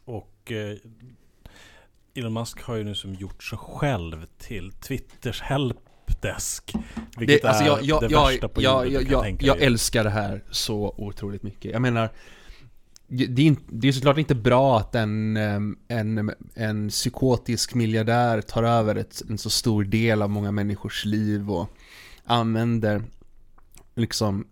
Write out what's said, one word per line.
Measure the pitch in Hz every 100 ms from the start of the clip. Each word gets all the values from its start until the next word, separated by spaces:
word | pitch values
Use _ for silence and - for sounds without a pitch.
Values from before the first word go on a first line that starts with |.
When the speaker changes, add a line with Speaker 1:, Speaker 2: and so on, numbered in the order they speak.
Speaker 1:
Och, | - 110 - _ -
eh, | 110 104 104 113 113 123 113 _ _ - - - - _ _ _
Elon | 135 117
Musk | 113 117 -
har | - 113
ju |
nu | 104
som | 98 95
gjort | 95 95 -
sig | - 104
själv | - - 147 110 82 80 85 -
till | - 107 92
Twitters | - - 131 - - 127 -
helpdesk, | - 139 131 - - _ - - 101 - - - - - - - - -
vilket | 143 147
Speaker 2:
Det, | 120
alltså, | -
Speaker 1:
är | 151
Speaker 2:
jag, | 143
jag, | 139 156
Speaker 1:
det | 151
Speaker 2:
jag, | 151 135
Speaker 1:
värsta | 131 -
på | 135
Speaker 2:
jag, | 131 131 127
Speaker 1:
jorden |
Speaker 2:
jag, | 135
Speaker 1:
du | 127
kan |
Speaker 2:
jag, | 135
Speaker 1:
tänka | 107 90 131
Speaker 2:
jag | 151
Speaker 1:
dig. | 139
Speaker 2:
älskar | 113 - 120
det | 107
här | 104 101 98 -
så | - - 107 101 -
otroligt | 101 - 101 101
mycket. | 101 - 101
Jag | 110
menar, | 127 117 113 - - - - - - - - - -
det, | 127 127
det | 123
är | 156
in-, | 135 -
det | 113 131
är |
såklart | 131 143 139
inte | 151
bra | 127 117 123 135 113
att | 95
en, | 117 107 107 110 107
ehm, | 107 101 104 98 -
en, | 117 107 110 107 - -
en | - 110 107 104
psykotisk | - 123 - 131 117 - 113 -
miljardär | 123 110 110 110 117 120 110
tar | - 117
över | 117 117 107 101
ett, | - - -
en | 107
så | 107
stor | - 123 104
del | 98 110 113 107
av | 101
många | 104 101
människors | 104 101 101 104 -
liv | 104 107 107 104 101
och | 90 101 - - - - -
använder, | - 117 113 110 117 117 107 104 110 - - - - - - - -
liksom, | - 113 - 107 98 -